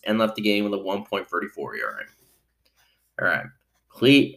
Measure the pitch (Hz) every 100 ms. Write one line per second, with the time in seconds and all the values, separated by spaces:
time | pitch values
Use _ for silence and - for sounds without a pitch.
0 | - 110 110 110 107 104 101 101 98 101
1 | 104 98 - 90 107 - 58 57 55 -
2 | - _ _ _ _ _ _ _ _ _
3 | _ - 92 76 - - _ _ _ -
4 | 117 139 -